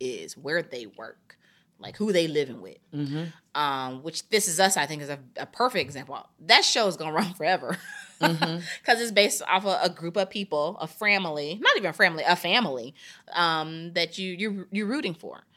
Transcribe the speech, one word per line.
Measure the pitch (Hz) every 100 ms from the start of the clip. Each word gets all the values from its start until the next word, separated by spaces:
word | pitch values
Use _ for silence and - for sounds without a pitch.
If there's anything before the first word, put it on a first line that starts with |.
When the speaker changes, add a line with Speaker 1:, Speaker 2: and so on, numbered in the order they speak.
Speaker 1:
is, | 127 107 80 -
where | 139 170
they | 160 127
work, | 107 - 110 - _ - _ _ _ _
like, | 101 -
who | 214
they | 180 165
living | 151 135 117
with. | 92 - _
Speaker 2:
Mm-hmm. | 147 143 151 170 - _
Speaker 1:
Um, | 151 147 135 131 131
which | 160 160 -
This | 214 202
Is | 165
Us, | 190 190
I | 143
think, | 151
is | 143
a, | 143 127 -
a | -
perfect | - 247 202
example. | 139 139 135 127 - _
That | 160 247
show | - 269 208
is | 160
gonna | 160
<laughs> |
run | 156 196
forever | 185 156 185 131 185 - - - -
Speaker 2:
Mm-hmm. | 302 156 165 170 170
Speaker 1:
<laughs> | -
'cause | - 233
it's | 233
based | 202 208 - -
off | 185
of | 202 185
a | 175
group | 175 170 202
of | 190
people, | 214 196 151 151 208
a | 156
family, | - 214 202 175 151 147 202
not | 403 508
even | 185
a |
family, | 156 190 160 135
a | 175
family, | 175 220 196 131 120 - - - -
um, | - 170 160 156 165 170
that | 170 165 175
you, | 185
you, | 175 214 196 180
you're | 202 208
rooting | 277 220
for. | 165 - - _